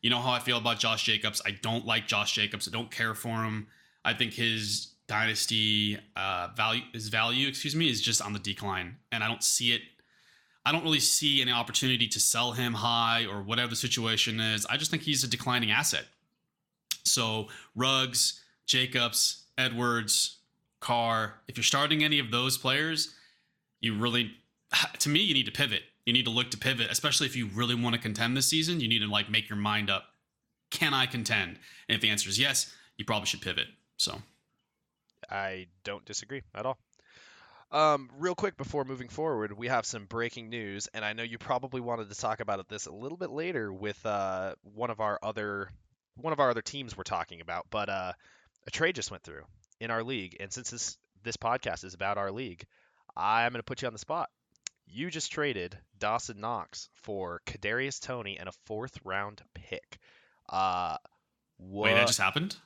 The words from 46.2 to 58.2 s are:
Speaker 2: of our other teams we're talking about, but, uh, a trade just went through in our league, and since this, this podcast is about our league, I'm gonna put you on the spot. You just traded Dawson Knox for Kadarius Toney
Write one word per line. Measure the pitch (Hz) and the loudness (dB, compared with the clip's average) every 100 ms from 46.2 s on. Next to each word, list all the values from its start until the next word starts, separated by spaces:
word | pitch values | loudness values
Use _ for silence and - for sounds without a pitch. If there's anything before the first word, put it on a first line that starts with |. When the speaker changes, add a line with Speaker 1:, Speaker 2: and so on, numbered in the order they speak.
| 151 | -6
Speaker 2:
of | 147 | 2
our | 135 | 4
other | 117 | 2
teams | - 143 127 98 | -4 -10 -10 -10
we're | |
talking | 95 90 82 85 | -4 -4 -4 -10
about, | 82 85 - | -8 -8 -4
but, | 107 104 | -4 -2
uh, | 98 92 87 _ _ _ _ - | -4 -4 -8 _ _ _ _ -12
a | |
trade | - 165 180 | -2 -2 -2
just | - | -8
went | 98 | -10
through | - 76 73 _ _ _ | -14 -18 -18 _ _ _
in | 113 | -4
our | 117 | -4
league, | 117 131 92 90 | -2 -6 -6 -10
and | 98 | -12
since | 123 123 | -10 -10
this, | 120 - - _ _ | -8 -8 -10 _ _
this | 117 113 | -10 -6
podcast | 117 127 - 82 | -2 -2 -2 -6
is | 95 90 | -10 -6
about | 98 101 | -4 -2
our | 98 | -4
league, | 101 127 87 - _ _ _ _ - | -6 -8 -12 -18 _ _ _ _ -4
I'm | 95 113 117 | 0 2 2
gonna | 120 | -2
put | - 127 | -8 -6
you | 127 | -6
on | |
the | 110 | -8
spot. | - 160 - _ _ _ - _ _ | -6 -6 -6 _ _ _ -16 _ _
You | 101 170 | -8 -8
just | 160 - | -6 -6
traded | - 147 107 87 95 _ 98 | -2 -2 -2 -6 -10 _ _
Dawson | 107 113 - 104 | -2 -2 -4 -8
Knox | 110 117 87 - - | -6 -6 -6 -12 -18
for | _ - 101 92 87 - | _ -8 -6 -6 -8 -12
Kadarius | - 101 117 135 - | -6 -2 -2 -2 -6
Toney | - 127 | -8 -8